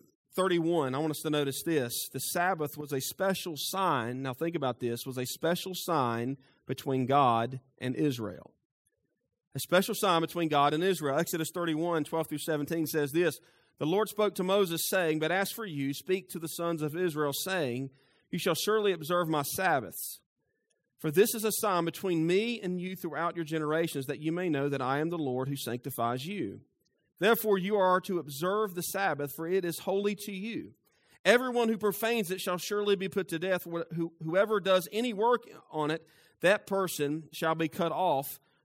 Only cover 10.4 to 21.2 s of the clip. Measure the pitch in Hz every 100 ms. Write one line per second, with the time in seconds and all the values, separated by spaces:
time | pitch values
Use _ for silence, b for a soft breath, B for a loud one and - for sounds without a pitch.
10.4 | 160 147 143 151 185 175 147 139 170 170
11.4 | 156 180 170 156 175 165 147 160 156 147
12.4 | - 151 143 165 151 160 143 156 175 -
13.4 | b b b - 147 190 208 - 208 -
14.4 | 180 196 190 165 - 190 165 156 160 185
15.4 | 196 - 214 143 139 143 - 190 185 175
16.4 | 160 - 170 160 151 160 180 151 147 135
17.4 | 185 190 135 120 135 b b b b 180
18.4 | 180 160 - 214 208 170 151 180 160 156
19.4 | 143 - 185 143 95 - - - _ _
20.4 | _ _ _ _ _ _ 160 151